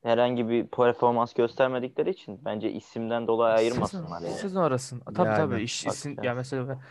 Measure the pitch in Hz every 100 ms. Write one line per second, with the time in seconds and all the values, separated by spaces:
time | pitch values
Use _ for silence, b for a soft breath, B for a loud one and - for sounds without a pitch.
0 | 117 117 123 123 113 117 - - 123 120
1 | 123 120 117 - 117 - 131 127 127 -
2 | 151 190 - 98 123 107 104 104 - 113
3 | 113 117 117 113 113 113 113 110 104 -
4 | 82 85 85 - 196 185 160 127 - 120
5 | - - 139 107 156 113 120 - - -
6 | 147 143 123 123 131 135 127 131 B